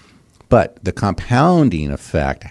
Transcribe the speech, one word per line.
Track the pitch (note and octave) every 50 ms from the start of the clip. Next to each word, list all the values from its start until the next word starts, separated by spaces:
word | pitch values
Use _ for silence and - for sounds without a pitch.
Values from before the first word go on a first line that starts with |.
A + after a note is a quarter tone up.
| _ _ _ _ _ _ _ _ _ -
But | B2+ A2+ F#2+ - - - -
the | F#2+ F2
compounding | - - G2+ F#2 - - - B2 B2 D3 F3 F3+ F3 D3+ B2 F2 D#2 D2+ C#2+
effect | C#2 C2+ - - - F2 C#2+ C#2 C#2 - - F#2+